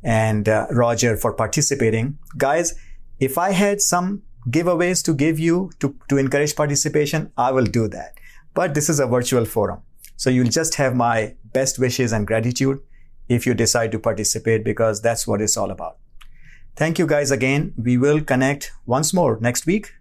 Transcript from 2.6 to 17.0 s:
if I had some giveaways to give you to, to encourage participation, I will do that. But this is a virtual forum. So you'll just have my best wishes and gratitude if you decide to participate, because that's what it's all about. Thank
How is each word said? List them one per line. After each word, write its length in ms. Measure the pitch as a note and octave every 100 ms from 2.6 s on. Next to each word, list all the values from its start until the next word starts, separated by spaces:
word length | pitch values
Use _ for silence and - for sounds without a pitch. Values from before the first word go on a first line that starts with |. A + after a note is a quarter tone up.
| F3 - - - - -
if 180 | C3 C#3
I 140 | F3+
had 300 | F#3 G3+ G3+
some 420 | - F3+ F3+ G3+ - - -
giveaways 540 | C3+ F3 E3+ F3 F3+ -
to 80 |
give 260 | D3+ D3+ D#3
you 320 | E3 E3+ F#3+ -
to, 160 | C#3 - -
to 80 | C#3
encourage 380 | C3+ C#3+ D3 -
participation, 760 | D3 C#3+ D#3 D3 D3 D#3+ - -
I 140 | B2
will 140 | C3 A2+
do 220 | A#2+ A2
that. 280 | F#2 - - - - -
But 200 | - F3+
this 160 | C#3+ D3
is 100 | D3+
a 80 | C3
virtual 380 | B2 A#2+ B2+ A2
forum. 360 | - G2 F2 - - - -
So 120 | -
you'll 200 | B2+ B2
just 260 | C3 D#3+ -
have 200 | C3+ B2
my 400 | A#2+ A2+ G#2+ - -
best 260 | C3 C3 -
wishes 320 | B2 A#2 B2
and 160 | A2 G#2
gratitude 520 | A2 A2+ B2 C3+ C#3 - - - - -
if 160 | A#2+ B2
you 60 |
decide 380 | A#2 A2+ A#2+ A2+
to 60 | A2
participate, 680 | A#2 G2+ G#2 - - A2+ A2
because 360 | G#2 A2+ G2+
that's 240 | A2+ A#2 -
what 160 | G#2+
it's 140 | G#2+ -
all 160 | G2
about. 260 | F#2+ E2 - - - - - - - - -
Thank 240 | D#3 E3